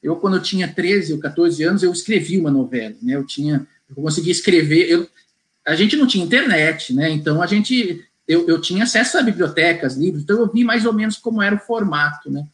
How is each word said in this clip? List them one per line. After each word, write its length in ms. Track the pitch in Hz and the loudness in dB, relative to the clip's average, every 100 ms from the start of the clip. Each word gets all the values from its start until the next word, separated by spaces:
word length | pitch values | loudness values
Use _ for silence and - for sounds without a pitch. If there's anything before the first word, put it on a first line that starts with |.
Eu, 120 | 139 165 | -4 -2
quando 200 | 196 185 | 0 0
eu 60 | |
tinha 260 | - 190 175 | -2 -4 -4
treze 440 | - 175 202 160 | -4 0 0 0
ou 80 | 151 | -4
quatorze 440 | 151 - 170 147 | -4 2 2 2
anos, 180 | 226 196 | 0 2
eu 80 | 180 | 0
escrevi 480 | 175 - 214 151 185 | -2 -2 -2 0 0
uma 120 | 156 | 2
novela, 440 | 139 120 123 110 110 | 0 0 -4 -6 -6
né? 140 | 120 139 | -4 -4
Eu 80 | |
tinha, 420 | 139 - 147 143 - _ _ | -4 -6 -2 -2 -4 _ _
eu 80 | 135 | -8
consegui 340 | 156 156 165 | -4 -2 -2
escrever, 580 | 175 - 180 151 160 175 | 0 4 4 4 2 4
eu, 200 | 170 170 _ _ _ _ _ - | 2 0 _ _ _ _ _ -4
a 80 | |
gente 220 | 160 208 302 | 0 2 4
não 100 | 262 | 2
tinha 180 | 196 | 2
internet, 680 | 170 247 285 175 156 156 - | 0 0 2 2 2 -2 -4
né? 180 | 127 160 | -2 0
Então, 320 | 151 151 151 | -2 0 0
a 40 | 175 | 0
gente, 580 | 208 208 247 202 165 - _ - | 0 2 0 -2 -6 -12 _ 0
eu, 180 | 165 170 | 2 2
eu 140 | 165 | 0
tinha 240 | - 185 | 0 -2
acesso 340 | 240 208 247 359 | 0 0 0 0
a 40 | |
bibliotecas, 760 | 240 175 170 - 165 165 135 131 | 0 0 -2 2 2 2 -2 -2
livros, 260 | 170 156 | -2 -2
então 160 | 147 214 | 0 0
eu 140 | 226 | 2
vi 100 | 226 | 2
mais 220 | 240 226 | 0 2
ou 80 | 226 | 0
menos 240 | 214 220 214 | 0 -2 -4
como 260 | 240 226 | -6 -2
era 140 | 202 208 | 0 -2
o 20 | |
formato, 720 | - 226 208 151 147 147 147 | -2 -4 -2 -2 -2 -4 -10
né? 160 | 139 147 | -8 -10